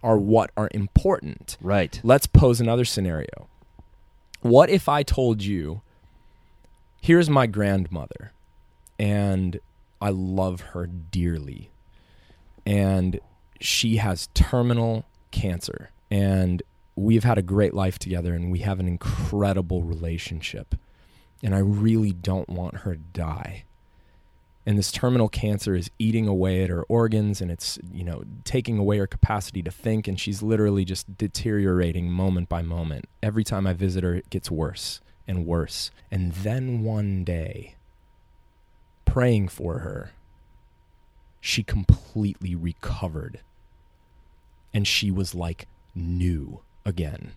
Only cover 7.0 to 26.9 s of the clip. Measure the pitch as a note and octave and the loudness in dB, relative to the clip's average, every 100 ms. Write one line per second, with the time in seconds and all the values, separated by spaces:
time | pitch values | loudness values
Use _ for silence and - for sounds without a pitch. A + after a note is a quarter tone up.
7 | - E3+ E3 C#3+ B2 G2+ G2+ G2 E2+ E2+ | 6 6 6 4 4 2 2 2 0 -6
8 | C2+ - - _ _ _ _ _ - _ | -10 -14 -18 _ _ _ _ _ -20 _
9 | G#2 G#2 G2+ F#2+ F#2 F2 - _ _ _ | 0 2 0 0 -2 -4 -14 _ _ _
10 | G#2 F#2+ F#2+ F#2+ F#2+ F2+ - F2+ F2 F2 | -4 -2 -2 0 -2 -2 -10 -10 -8 -10
11 | E2 F2+ F2 E2 C#2 - - - _ - | -6 -2 0 -2 -6 -14 -16 -20 _ -20
12 | _ - _ - - - - G2+ G2 G2 | _ -20 _ -20 -20 -10 -2 2 2 2
13 | F#2 F2+ - _ _ - - - A#2 A2 | 0 -2 -10 _ _ -10 -4 0 2 2
14 | G#2+ F2 - - - B2+ A#2+ A#2+ A#2 A2+ | 0 -4 -4 2 2 4 2 2 0 -2
15 | - _ _ - G2 F2 - - - - | -6 _ _ -4 -2 -4 -6 -12 -14 -20
16 | _ G2+ G2 F#2+ F#2 F2+ - _ _ - | _ 2 4 4 2 0 -4 _ _ -4
17 | G2+ A2+ A#2 G#2+ F2+ G2 G2+ - F#2+ - | 2 4 4 2 2 2 2 2 -2 -2
18 | - F2+ F2 E2+ F2 F2+ G2+ F#2+ F2+ F2 | -4 -4 -2 -2 -2 -2 -2 -2 -2 -2
19 | - - - G2+ G2+ F#2+ F2 F2+ E2+ E2 | -4 -4 -2 0 2 0 0 -2 -2 -4
20 | E2 E2+ - E2 - G#2 - - - _ | -4 -6 -6 -8 -8 -12 -6 -8 -8 _
21 | _ _ _ _ A2 G2 G2 G2+ A2 A2+ | _ _ _ _ -2 2 2 4 4 4
22 | G#2+ F2+ F2 F#2+ - F2+ F2+ - - E2 | 2 -2 -2 -4 -4 -6 -6 -8 -8 -8
23 | D#2+ F2+ E2 D2+ - F#2 - _ _ _ | -10 -6 -6 -6 -10 -14 -18 _ _ _
24 | _ _ _ _ _ _ - G#2 G2 - | _ _ _ _ _ _ -2 0 0 0
25 | B2+ B2 A2 - G#2+ G2+ - F2+ F2 _ | 2 4 2 0 -2 -2 0 -2 -2 _
26 | A2 A2+ G#2+ G2 F#2 F#2 F#2 E2+ - | 0 2 0 2 2 2 0 -2 0